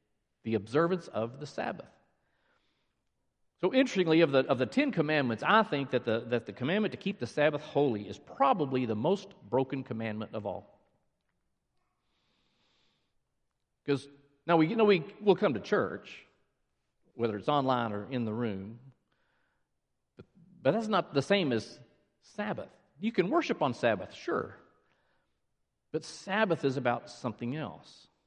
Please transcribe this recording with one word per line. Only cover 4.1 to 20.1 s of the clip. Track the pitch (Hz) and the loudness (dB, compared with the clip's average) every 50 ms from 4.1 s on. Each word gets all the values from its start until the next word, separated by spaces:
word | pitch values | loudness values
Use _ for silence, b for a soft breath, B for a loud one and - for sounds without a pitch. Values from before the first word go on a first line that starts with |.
| 160 165 | 6 6
of | 170 147 | 6 6
the, | 139 135 | 6 2
of | 127 - 139 120 | 4 4 2 2
the | 127 | 2
Ten | - - 254 294 285 | 0 2 2 2 2
Commandments, | 214 175 151 147 156 151 135 120 113 107 - | 2 0 0 2 2 2 2 0 -2 -2 2
I | 156 196 220 | 4 4 4
think | 214 - 156 139 139 131 | 4 2 0 -4 -2 0
that | - 123 - | -2 -2 0
the, | 117 110 113 117 117 | 0 -2 -2 0 -2
that | 123 120 - | -2 -2 -2
the | - | -6
commandment | 101 - 123 143 180 214 214 175 | -8 -4 -2 0 0 0 0 -2
to | 127 - | -4 -6
keep | - 190 196 - | -6 -6 -4 -4
the | 123 | -8
Sabbath | 120 - 151 147 156 147 143 | -6 0 2 4 4 4 2
holy | - - - 143 147 139 113 104 | 0 -2 0 2 2 2 0 -2
is | 104 - - - | -6 -8 -12 -14
probably | - - - - 277 269 254 180 151 131 131 127 127 | -16 -20 0 2 4 4 4 2 0 0 0 -2 0
the | 110 110 | 0 -2
most | 107 120 160 196 196 - - - - - 104 | 0 2 0 0 0 -4 -14 -20 -20 -8 0
broken | 117 131 135 131 147 139 127 | 0 0 0 0 -4 -8 -6
commandment | - 120 113 113 110 107 107 110 - - | -8 -8 -6 -4 -6 -4 -6 -8 -8 -8
of | 110 101 | -8 -8
all. | 101 90 95 - - _ _ _ _ _ _ _ _ _ _ _ _ _ _ _ _ _ _ _ _ _ _ _ _ _ _ _ _ _ _ _ _ _ _ _ _ _ _ _ _ _ _ _ _ _ _ _ _ _ _ _ _ _ _ _ _ _ _ _ _ _ _ _ | -6 -8 -8 -12 -16 _ _ _ _ _ _ _ _ _ _ _ _ _ _ _ _ _ _ _ _ _ _ _ _ _ _ _ _ _ _ _ _ _ _ _ _ _ _ _ _ _ _ _ _ _ _ _ _ _ _ _ _ _ _ _ _ _ _ _ _ _ _ _
'Cause | 139 143 131 - - - - _ _ _ _ _ | -2 -2 -2 -2 -10 -20 -20 _ _ _ _ _
now | 165 170 | 2 4
we, | 165 156 | 4 4
you | 156 - | 4 4
know, | 220 220 | 4 6
we, | 208 202 170 - - - - | 6 6 4 2 -6 -14 -2
we'll | 208 208 185 | 2 2 4
come | - 214 185 123 | 4 4 0 0
to | 101 | -2
church, | - - 208 185 113 87 85 98 - - - - - _ _ _ _ _ _ _ _ _ _ _ _ _ _ _ _ _ _ | -2 0 0 0 0 -2 -4 -10 -12 -16 -20 -20 -20 _ _ _ _ _ _ _ _ _ _ _ _ _ _ _ _ _ _
whether | - 117 113 104 | -4 -2 -2 -2
it's | 101 90 - | -2 -2 0
online | 147 143 131 131 131 123 120 113 | 0 2 2 2 2 0 0 -2
or | 104 104 104 113 | -4 -6 -8 -6
in | 135 123 117 | -4 -4 -2
the | 110 | -2
room, | 107 117 123 113 98 95 95 104 117 120 127 135 _ _ _ _ _ _ _ _ _ _ _ _ _ _ _ _ _ _ _ _ _ _ _ _ | -2 -2 -4 -4 -4 -6 -8 -12 -14 -16 -20 -20 _ _ _ _ _ _ _ _ _ _ _ _ _ _ _ _ _ _ _ _ _ _ _ _